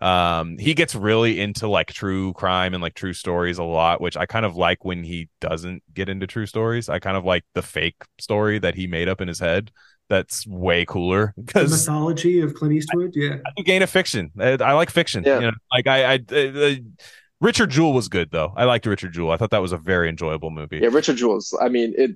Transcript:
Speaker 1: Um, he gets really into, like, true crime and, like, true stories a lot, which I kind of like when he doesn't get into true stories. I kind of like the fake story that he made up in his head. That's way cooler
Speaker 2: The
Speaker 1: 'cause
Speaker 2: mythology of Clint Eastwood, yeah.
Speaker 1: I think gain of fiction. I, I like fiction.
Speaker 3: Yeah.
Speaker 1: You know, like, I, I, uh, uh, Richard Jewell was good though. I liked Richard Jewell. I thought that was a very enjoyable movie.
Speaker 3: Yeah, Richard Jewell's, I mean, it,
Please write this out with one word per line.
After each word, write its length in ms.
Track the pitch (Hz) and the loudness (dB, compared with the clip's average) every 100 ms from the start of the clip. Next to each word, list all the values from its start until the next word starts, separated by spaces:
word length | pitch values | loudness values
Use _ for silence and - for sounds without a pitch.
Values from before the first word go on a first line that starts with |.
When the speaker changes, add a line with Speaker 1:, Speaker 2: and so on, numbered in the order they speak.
Speaker 1:
Um, 580 | 92 90 87 82 82 82 | 0 2 2 0 -4 -4
he 160 | 113 | -2
gets 200 | 156 165 | 0 -2
really 460 | 110 104 113 117 92 | -2 0 2 2 0
into, 260 | 104 - 110 | -4 -4 -2
like, 260 | 95 80 | 0 0
true 400 | - 101 95 95 | -4 -4 -2 -4
crime 380 | 87 92 92 92 | -2 0 0 0
and, 80 | 90 | -4
like, 140 | 85 | -6
true 180 | - 95 | -8 -8
stories 460 | 87 - 87 87 87 | -6 -4 -2 -2 -4
a 60 | |
lot, 360 | 85 82 82 87 | -2 2 2 2
which 160 | 87 78 | -2 -4
I 100 | 87 | -4
kind 200 | 113 107 | -2 -2
of 100 | 85 | 0
like 280 | 87 90 | 0 0
when 180 | 92 87 | -4 -8
he 260 | 85 85 80 _ | -8 -10 -12 _
doesn't 420 | 82 82 90 90 - | -6 -6 -6 -12 -12
get 160 | 90 95 | -8 -6
into 200 | 95 95 | -6 -8
true 180 | 117 104 | -6 -6
stories. 420 | 110 113 117 113 | -2 -2 -2 -4
I 120 | 92 | -4
kind 160 | 98 95 | -2 -2
of 80 | |
like 200 | 90 87 - | 0 0 -2
the 80 | 87 | -6
fake 340 | - 78 82 - - _ | -6 -4 -4 -4 -16 _
story 400 | - 104 107 104 | -4 0 0 0
that 160 | 90 87 | -2 -2
he 100 | 92 | -4
made 220 | 82 87 | -2 -2
up 120 | 92 | -2
in 60 | 90 | -6
his 140 | 82 | -4
head. 320 | 85 90 110 _ _ _ - | 0 0 -2 _ _ _ -2
That's 380 | 98 - - 107 | -2 0 -8 -10
way 380 | 90 90 87 | -4 2 2
cooler 500 | 85 98 87 95 107 - | 2 -2 0 2 0 -4
Speaker 2:
The 160 | 120 | -2
Speaker 1:
'cause 180 | 202 139 | 2 2
Speaker 2:
mythology 720 | 156 - 151 160 160 175 175 | 2 0 0 -2 0 2 2
of 140 | 151 | 2
Clint 200 | - 151 | 0 0
Eastwood, 360 | 156 147 170 180 151 | 0 0 -2 -2 -2
yeah. 220 | 143 139 | -4 -4
Speaker 1:
I 60 | 156 165 | -8 -4
think 100 | 190 | 0
gain 160 | 185 | 2
of 80 | 185 | 2
fiction. 400 | 190 180 113 78 92 | 0 0 -2 -6 -2
I, 120 | 120 | 2
I 240 | 131 120 | 2 4
like 160 | 147 170 | 4 2
fiction. 340 | 170 165 - 139 | 2 0 0 2
Speaker 3:
Yeah. 140 | 127 | 2
Speaker 1:
You 60 | 113 | 2
know, 60 | 113 - | -2 -2
like, 160 | 127 131 | 0 2
I, 240 | 135 127 | 4 4
I, 80 | 131 107 | 2 0
uh, 60 | 147 | 0
uh, 380 | 135 139 147 135 113 - - - _ _ | 0 2 0 0 -6 -20 -20 -20 _ _
Richard 300 | 208 233 190 | 2 4 4
Jewell 220 | 135 160 | 4 4
was 160 | 127 101 | 4 2
good 220 | 90 82 | 0 0
though. 220 | 82 78 - | 0 -2 2
I 80 | |
liked 220 | 123 117 113 | 4 4 2
Richard 260 | 98 92 | -2 -4
Jewell. 200 | 82 80 | -4 0
I 40 | 82 | 0
thought 140 | 110 | 2
that 120 | 107 | 0
was 100 | 92 | 0
a 60 | 85 | -4
very 300 | 82 90 82 | 0 2 2
enjoyable 420 | 80 80 78 80 | -2 -4 -4 -6
movie. 280 | 78 76 78 | -10 -10 0
Speaker 3:
Yeah, 120 | 117 | 2
Richard 240 | 143 156 120 | 4 2 2
Jewell's, 400 | 120 101 - - | 2 0 -2 -2
I 80 | 123 | 0
mean, 220 | 123 117 - | 0 0 2
it, 160 | 127 | 0